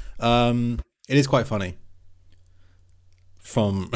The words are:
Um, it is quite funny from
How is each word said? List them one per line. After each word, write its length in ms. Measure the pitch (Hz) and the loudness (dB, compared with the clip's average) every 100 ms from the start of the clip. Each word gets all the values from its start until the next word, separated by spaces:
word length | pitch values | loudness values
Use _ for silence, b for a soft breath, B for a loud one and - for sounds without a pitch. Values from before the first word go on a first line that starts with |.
| B B | B B
Um, 640 | 117 120 120 120 120 117 - _ - | 2 4 4 2 -2 -4 -8 _ 0
it 80 | 135 | 2
is 120 | 135 | 4
quite 180 | 135 110 | 2 0
funny 320 | 107 90 - - - - - - - - - - _ _ _ _ _ _ - | -4 -4 -8 -16 -20 -20 -20 -20 -20 -20 -20 -20 _ _ _ _ _ _ -20
from 520 | - - 104 98 92 | -6 0 0 0 -4